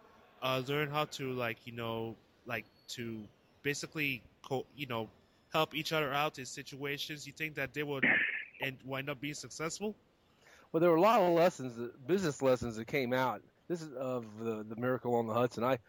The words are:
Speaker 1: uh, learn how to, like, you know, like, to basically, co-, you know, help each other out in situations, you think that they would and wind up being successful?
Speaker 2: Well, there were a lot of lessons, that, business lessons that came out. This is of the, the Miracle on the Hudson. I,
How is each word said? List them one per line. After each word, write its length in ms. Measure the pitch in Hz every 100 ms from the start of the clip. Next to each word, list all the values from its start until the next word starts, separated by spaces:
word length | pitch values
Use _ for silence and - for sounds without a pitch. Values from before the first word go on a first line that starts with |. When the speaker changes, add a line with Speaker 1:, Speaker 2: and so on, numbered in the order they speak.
| - - - -
Speaker 1:
uh, 220 | 131 131 127
learn 220 | 143 147
how 160 | 147 151
to, 260 | - 131
like, 320 | 127 117 113 -
you 80 |
know, 420 | 117 117 113 113 110 _ _ -
like, 180 | 117 - _ -
to 320 | - 117 110 104 _ _ _
basically, 640 | 143 143 - 160 143 127 - _
co-, 240 | - 143 - -
you 120 | 139
know, 200 | 117 110 - _ _ _
help 220 | 165 156 147
each 180 | 156
other 180 | 160 147
out 280 | 143 151 -
in 60 | 127
situations, 840 | - 135 135 143 143 - 151 139
you 60 |
think 200 | - 156
that 220 | 147 131 147
they 80 |
would 220 | 147 139 123 - - - - -
and 140 | 135 131
wind 260 | 127 135 139
up 120 | 139
being 140 | 143 147
successful? 600 | 123 - 156 - 208 202 _ _ _ _ - - -
Speaker 2:
Well, 100 | 165
there 80 | 175
were 80 | 160
a 40 |
lot 200 | 202 233
of 100 | 180
lessons, 420 | 170 175 - 131 113
that, 320 | 120 - 131
business 340 | 190 175 135
lessons 360 | 135 127 120 110
that 80 | 113
came 280 | 147 123
out. 300 | 127 127 104 - _ -
This 120 | 170
is 120 | 160 123
of 300 | 131 127 113 107
the, 240 | 113 110
the 140 | 107 113
Miracle 380 | 123 127 123 120
on 120 | 113
the 60 |
Hudson. 300 | 113 123 -
I, 120 | 120 131